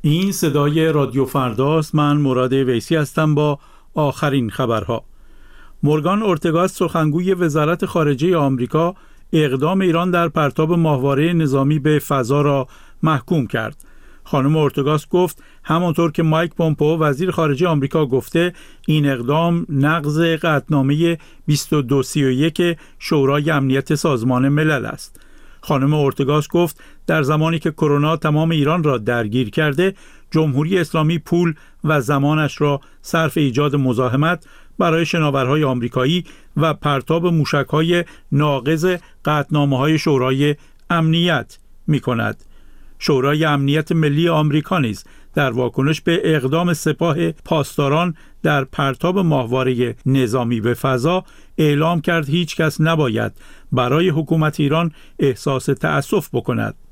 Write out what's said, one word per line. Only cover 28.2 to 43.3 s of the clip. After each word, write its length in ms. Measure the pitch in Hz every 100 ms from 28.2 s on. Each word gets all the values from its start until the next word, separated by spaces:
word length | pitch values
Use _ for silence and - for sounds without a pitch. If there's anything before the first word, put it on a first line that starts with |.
| 156 151 165
ایران 320 | 165 143 175
را 140 | 151 123
درگیر 520 | 107 120 110 123 110
کرده، 460 | 160 151 139 190 196 - - -
جمهوری 460 | 160 156 131 156 190
اسلامی 400 | 160 165 156 170
پول 340 | - 175 175 156 - -
و 180 | 147 151
زمانش 600 | 120 143 143 156 147 -
را 200 | 147 139 - -
صرف 360 | - 165 160 -
ایجاد 380 | 143 120 147 143
مزاحمت 720 | 131 117 123 131 160 175 - - - -
برای 260 | 175 160 160
شناورهای 580 | 175 151 135 127 151
آمریکایی 600 | 143 127 120 127 127 175 170 - - -
و 160 | 160
پرتاب 520 | 147 147 135 123 165 175
موشک‌های 800 | 165 139 147 135 151 165 175 170 - -
ناقض 640 | 139 151 139 127 160 185 175 - - -
قطعنامه‌های 720 | 151 143 151 143 131 147 156
شورای 580 | 160 135 127 135 147 147 - - -
امنیت 680 | 170 160 165 175 147 113 - - - -
می‌کند." 560 | 147 - 117 110 104 - - - - - -
شورای 460 | - 135 135